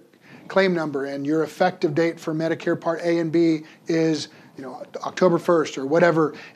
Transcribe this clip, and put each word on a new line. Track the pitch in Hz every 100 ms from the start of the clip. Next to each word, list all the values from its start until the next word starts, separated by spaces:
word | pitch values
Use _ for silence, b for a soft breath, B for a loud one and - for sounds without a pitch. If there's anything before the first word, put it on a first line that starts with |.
| _ _ B B -
claim | 190 190
number, | 170 156 139
and | 139 139 139
your | 156
effective | 151 - 180 180 165
date | 151 165 165
for | -
Medicare | 156 165 165 175 165
Part | 170 165
A | 170 170
and | 165
B | 165 165 156 B B -
is, | 165 160 151 - B B -
you |
know, | 127 127 - -
October | - - 185 165
first | 170 170 143 -
or | 135
whatever." | 165 170 160 151 - B